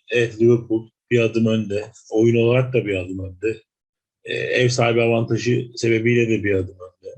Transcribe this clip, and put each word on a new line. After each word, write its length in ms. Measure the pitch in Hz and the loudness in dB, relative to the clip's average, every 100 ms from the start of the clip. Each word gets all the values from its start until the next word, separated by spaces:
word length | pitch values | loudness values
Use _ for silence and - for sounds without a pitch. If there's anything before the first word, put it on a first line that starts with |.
| - | -6
evet 300 | 120 113 107 | -2 -2 2
Liverpool 480 | 117 120 123 110 110 _ - | 2 2 0 -6 -6 _ -4
bir 100 | 120 | 0
adım 260 | 113 113 110 | 0 0 0
önde. 380 | 110 98 104 107 - - | 0 -2 -6 -8 -16 -4
Oyun 260 | 110 117 117 | 2 4 4
olarak 380 | 117 127 127 | 4 2 2
da 120 | 127 101 | -2 -2
bir 100 | 92 | -4
adım 220 | 90 92 | -6 -10
önde. 440 | 95 90 110 110 _ _ _ _ _ _ | -12 -8 -6 -6 _ _ _ _ _ _
E, 100 | - | -10
ev 340 | - - 120 123 | -6 -2 0 2
sahibi 340 | 123 117 117 | 2 2 2
avantajı 680 | 117 117 117 110 117 120 - - | 2 2 0 -2 0 -2 -4 -4
sebebiyle 520 | 117 113 117 120 113 | 0 0 2 2 2
de 160 | 107 | 0
bir 100 | 101 | 0
adım 220 | 95 92 - | -2 -2 -10
önde. 380 | 92 _ - | -20 _ -20